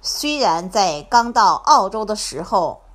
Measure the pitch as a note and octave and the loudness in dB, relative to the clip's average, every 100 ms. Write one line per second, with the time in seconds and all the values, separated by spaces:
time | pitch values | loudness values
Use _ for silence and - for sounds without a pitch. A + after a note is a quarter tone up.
0 | - - D4 D4 A#3 E3 F3+ G#3+ F#3+ D3 | -8 -6 -4 -2 0 0 -2 -2 -2 -2
1 | - A#3+ A#3 A#3+ G3+ D#3+ - C#4+ G3 G#3+ | 0 0 2 2 2 2 4 4 4 -4
2 | G#3+ G#3 - C3 F3 G#3 D#3+ - _ | -6 -6 -8 -10 -4 -2 -2 -8 _